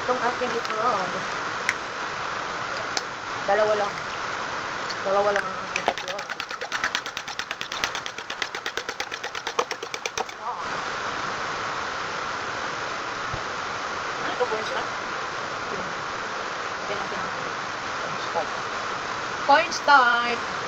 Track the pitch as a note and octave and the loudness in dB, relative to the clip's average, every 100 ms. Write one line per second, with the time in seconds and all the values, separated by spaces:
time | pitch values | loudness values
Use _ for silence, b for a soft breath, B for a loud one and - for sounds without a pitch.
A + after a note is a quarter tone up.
0 | - B3+ A#3 B3 B3 A#3 A#3 G#3+ B3+ G#3 | 2 2 2 2 0 0 0 2 2 2
1 | F3+ F#3 - - - - - - - - | 2 -2 -2 -2 -2 0 0 0 -4 -4
2 | - - - - - - - - - - | -4 -4 -4 -4 -4 -4 -4 -2 -2 -2
3 | - - - - - G#3 G#3+ G#3 G3+ - | -2 -6 -6 -2 4 6 6 4 2 -2
4 | - - - - - - - - - - | -4 -4 -4 -2 -2 -4 -4 -4 -4 -2
5 | G3 G3+ G#3 G3+ F#3 F3+ F#3 - - - | 4 6 6 4 0 -4 -4 0 0 0
6 | - G3+ - - - - - - - - | -2 -4 -4 -6 -6 -6 -2 0 0 0
7 | - - - - - - - - - - | -2 -6 -4 -6 -4 -6 -4 -2 0 -2
8 | - - - - - - - - - - | -4 -8 -6 -4 -2 -2 -4 -4 -4 -4
9 | - - - - - - - - - - | -6 -4 -4 -4 -2 0 0 -2 -4 -4
10 | - - - - A3 A3 - - - - | -4 -2 -4 -4 -4 -4 -2 -2 -2 -2
11 | - - - - - - - - - - | -2 -2 -2 -2 -2 -2 -2 -2 -2 -2
12 | - - - - - - - - - - | -2 -2 -2 -2 -2 -2 -2 -2 -2 -2
13 | - - - - - - - - - - | -2 -2 -2 -2 -2 -4 -2 -2 -2 -2
14 | - - E3+ - B3 G#3+ G#3+ - - - | -2 -2 -2 0 0 2 0 -2 -2 -4
15 | - - - - - - - - - - | -4 -4 -2 -4 -4 -4 -2 -2 -2 -4
16 | - - - - - - - - - G#3 | -4 -4 -4 -4 -4 -2 -4 -4 -2 -2
17 | - - - - - - - - - - | -2 -2 -2 -2 -2 -2 -4 -4 -4 -2
18 | - - - E3+ - - - - - - | -2 -2 0 0 0 -2 -2 -2 -2 -2
19 | - - - - - C#4+ E4+ - - C#4+ | -2 -4 -4 0 8 8 8 2 10 10
20 | A#3+ A#3+ A#3+ A#3 - - | 10 8 4 2 0 -2